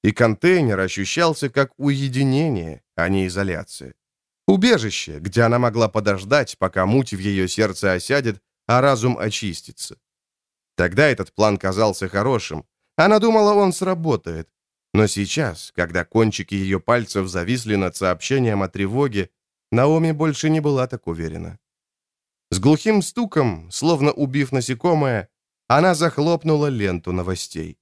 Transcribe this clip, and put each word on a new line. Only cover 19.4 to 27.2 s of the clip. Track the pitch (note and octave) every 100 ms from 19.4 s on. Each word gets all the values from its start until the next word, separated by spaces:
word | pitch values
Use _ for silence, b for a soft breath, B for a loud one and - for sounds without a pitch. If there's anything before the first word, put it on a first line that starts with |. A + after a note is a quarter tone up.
| _ _ _
Наоми | A#2 C#3 D#3+ E3
больше | D3+ D#3+ C#3 D#3
не | D#3
была | D3 C#3 B2+
так | A#2+ -
уверена. | E2 E2 D#2+ E2+ F2 _ _ _ _ _ _ _ _ _
С | G2
глухим | C3 D3+ A3 G#3+
стуком, | - - A3+ D#3 B2+ D#2+ E2
словно | - D3+ D#3+ C#3+
убив | C#3+ C#3+ C#3 C3
насекомое, | C3+ B2 B2 F3+ D#3+ C#3 A2 G2 _ _ _ _
она | C3+ F#3
захлопнула | D#3+ E3 - D3+ E3+ D#3 D3+ D3
ленту | B2 G2+ F2 F2+
новостей. | F#2